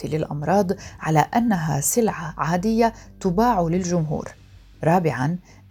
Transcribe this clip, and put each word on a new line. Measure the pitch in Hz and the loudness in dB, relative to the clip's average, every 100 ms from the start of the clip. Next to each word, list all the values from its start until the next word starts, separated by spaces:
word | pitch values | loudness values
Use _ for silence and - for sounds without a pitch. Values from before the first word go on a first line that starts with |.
للأمراض | 135 156 - 147 147 196 185 196 - - | -4 -4 -4 -4 0 0 0 -4 -8 -8
على | 160 156 | 0 2
أنها | - - 233 190 160 143 | 4 2 2 0 0 -2
سلعة | 143 - 220 165 160 - | 0 0 0 -2 -8 -6
عادية | 143 180 208 226 233 226 - - | -2 0 0 2 2 0 -12 -6
تباع | 190 175 240 214 | -2 2 2 2
للجمهور. | 170 175 180 175 156 151 - - - - - - | 2 0 0 0 0 -4 -8 -14 -20 -20 -20 -4
رابعًا، | 147 180 165 120 139 175 - - - | 2 2 2 0 -2 -4 -8 -20 -2